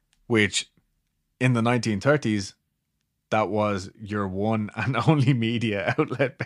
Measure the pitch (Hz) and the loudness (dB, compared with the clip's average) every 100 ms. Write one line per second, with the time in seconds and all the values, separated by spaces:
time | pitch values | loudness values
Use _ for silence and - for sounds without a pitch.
0 | _ _ - 110 101 - - _ _ _ | _ _ 0 2 2 0 -8 _ _ _
1 | _ _ _ - 127 117 117 123 113 101 | _ _ _ -2 2 2 2 2 0 0
2 | 135 147 117 104 98 - _ _ _ _ | 2 2 0 -2 -4 -14 _ _ _ _
3 | _ _ - 110 95 107 104 98 90 - | _ _ -2 0 0 0 0 -2 -8 -14
4 | 101 104 98 92 107 110 104 110 120 117 | -8 -6 -4 -2 -2 -2 -4 -6 -2 0
5 | 151 156 131 123 113 117 117 101 85 131 | 4 4 4 2 0 -2 -2 -2 -2 -2
6 | 151 127 135 - | -2 -2 -4 -4